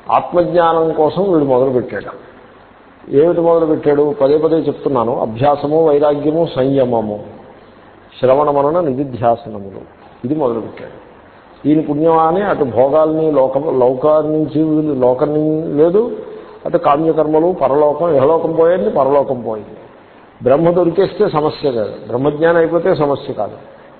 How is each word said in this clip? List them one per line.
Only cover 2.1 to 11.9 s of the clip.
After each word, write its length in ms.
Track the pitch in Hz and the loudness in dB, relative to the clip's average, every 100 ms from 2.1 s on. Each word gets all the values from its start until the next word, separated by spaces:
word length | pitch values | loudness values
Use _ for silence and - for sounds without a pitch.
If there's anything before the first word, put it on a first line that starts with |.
| - - - - - - - - - - | -16 -20 -20 -20 -20 -20 -20 -20 -20 -2
ఏమిటి 320 | 139 170 170 | 2 2 2
మొదలుపెట్టాడు? 720 | 170 165 156 139 147 143 147 143 | 2 2 2 0 0 2 0 0
పదే 160 | 139 151 | 2 2
పదే 180 | 156 160 | 2 0
చెప్తున్నాను, 680 | 139 - 151 127 113 139 | -2 -4 -2 -2 0 -2
అభ్యాసము, 680 | 113 110 143 143 143 156 160 | -4 0 0 0 0 2 2
వైరాగ్యము, 600 | 143 147 143 147 160 156 131 | 2 2 0 -2 -2 -2 -2
సంయమము, 680 | 135 139 123 113 107 104 - - - - - - - - - - | 0 0 0 -2 -4 -8 -12 -20 -20 -20 -20 -20 -20 -20 -20 -2
శ్రవణ 300 | 127 139 147 | 2 2 2
మనన 300 | 143 143 175 | 2 0 0
నిధిధ్యాసనములు, 1000 | 156 127 139 117 120 113 110 104 98 110 - - - - 127 | -2 -4 -6 -2 -2 -2 -6 -14 -14 -16 -20 -20 -20 -12 -6
ఇది 100 | 156 | -2
మొదలుపెట్టాడు. 680 | 127 113 107 - - - - - - - - - 139 | -2 -4 -8 -14 -18 -20 -20 -20 -20 -20 -20 -6 0
దీని 140 | 156 | 0
పుణ్యమా 420 | 147 | 0